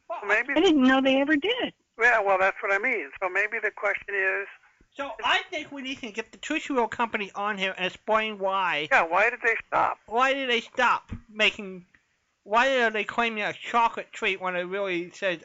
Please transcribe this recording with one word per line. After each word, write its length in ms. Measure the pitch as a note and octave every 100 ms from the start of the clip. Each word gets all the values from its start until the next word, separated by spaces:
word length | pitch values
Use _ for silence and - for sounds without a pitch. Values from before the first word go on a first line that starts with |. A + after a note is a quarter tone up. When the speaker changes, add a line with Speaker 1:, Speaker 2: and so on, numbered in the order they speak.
| -
Speaker 1:
Well, 120 | E4+ G3+
Speaker 2:
Maybe 280 | G#3+ B3 C#4
Speaker 3:
I 40 |
didn't 220 | F#4+ D#4
know 180 | B3+ C4+
they 200 | C4+ C4+
ever 160 | C#4 D4+
did. 360 | F#4 B4 D4+ - _ -
Speaker 2:
Yeah, 200 | A#3 A3+
well, 180 | G3 F#3
that's 180 | F#3+ -
what 100 | G#3
I 60 | G3
mean. 300 | A#3+ A3+ C#3 -
So 60 | F#3
maybe 300 | F#3 G#3 A3+
the 80 | G#3
question 440 | - G3+ F#3+ -
is. 320 | G3+ F#3+ G3 G3 - _ _ _ -
Speaker 1:
So 140 | C#4 G#3+
I 180 | A#3 F#4 F#4+
think 200 | D#4 -
we 120 | C#4
need 160 | C4 C4+
to 100 | A#3
get 220 | G3+ A3+
the 60 | -
Tootsie 340 | - D#4 -
Roll 160 | C4+ A3+
Company 420 | - A#3 A3 G3
on 220 | - G3+ G3+
here 160 | F#3+ F#3+
and 100 | F#3
explain 520 | - - A3 A3 G#3
why. 500 | G3 F#3+ F3+ D3+ D3+
Speaker 2:
Yeah, 120 | C4
why 280 | E3+ F3+ A3+
did 100 | A#3+
they 100 | A#3 A3 -
stop? 300 | - - - -
Speaker 1:
Why 260 | A3+ C4
did 160 | C#4 C4
they 100 | A#3
stop 500 | - - A#3+ F3 - - -
making? 520 | G#3+ G#3 - G3 F#3 F3+ _ _ _ _ _
Why 400 | G3+ A3 C4 C4+
are 80 | A3+
they 140 | A3
claiming 400 | G3+ - A#3 G#3+
a 80 | G3
chocolate 600 | D#3 - A3+ A3+ A3+ -
treat 280 | - G#3+ F#3+
when 160 | F#3 F3+
it 60 |
really 480 | F3+ G3 G3 F3 F3
says 280 | - G3 E3